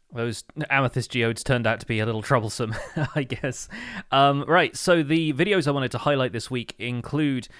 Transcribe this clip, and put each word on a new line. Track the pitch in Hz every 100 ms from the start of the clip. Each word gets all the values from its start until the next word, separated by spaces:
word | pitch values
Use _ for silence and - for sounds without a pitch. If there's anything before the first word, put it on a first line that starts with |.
| _
Those | 120 117 107 - - 147
amethyst | 139 131 127 113
geodes | 123 117 113
turned | - 123 113
out | 110
to | -
be | 110
a | 110
little | 110
troublesome, | 104 127 107 - 113 110 -
<laughs> | - 151 156
I |
guess. | 135 117 139 - - 220 - 214 -
Um, | 135 139 143 139
right, | 175 151 -
so | - 170
the | 143 165 160
videos | 135 180 190 143
I |
wanted | 143 127
to | 120
highlight | 147 143 127
this | 113 -
week | 127 113 -
include | 117 123 - 147 147 131 - -